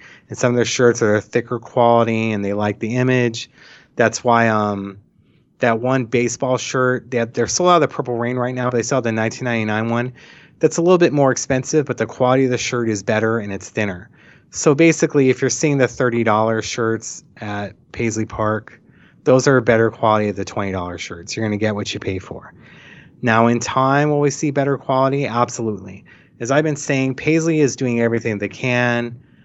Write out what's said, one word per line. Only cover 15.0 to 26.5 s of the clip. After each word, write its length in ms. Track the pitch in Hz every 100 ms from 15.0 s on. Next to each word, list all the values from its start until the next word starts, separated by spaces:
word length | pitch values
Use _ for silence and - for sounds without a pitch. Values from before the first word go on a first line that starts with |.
| 135 147 131
if 100 | 127
you're 80 | 131
seeing 280 | - 156 143
the 100 | 120
thirty 380 | - 127 117 113
dollar 360 | 107 110 113
shirts 640 | 107 - 113 113 - - - -
at 360 | 104 104 101 - _
Paisley 320 | - 117 107 110
Park, 560 | - 107 107 - - _ _ _ _
those 240 | - 131 135
are 120 | 131
better 280 | 117 113 113
quality 360 | - 113 107 107
of 80 | 98
the 80 | 95
twenty 280 | - 98
dollar 240 | 95 90 87
shirts. 400 | - 85 90 -
You're 80 | 110
gonna 100 | 104
get 160 | 107
what 200 | 101 -
you 80 | 101
pay 180 | - 92
for. 340 | - 82 - - - - - - - -
Now, 260 | 123 113 117
in 140 | 120
time, 480 | 117 131 131 139 151
will 100 | 147
we 100 | 147
see 220 | - 156
better 260 | 139 139 131
quality? 480 | - 131 135 139 131
Absolutely. 800 | 117 120 - 113 101 95 98 - - _ _
As 100 | 117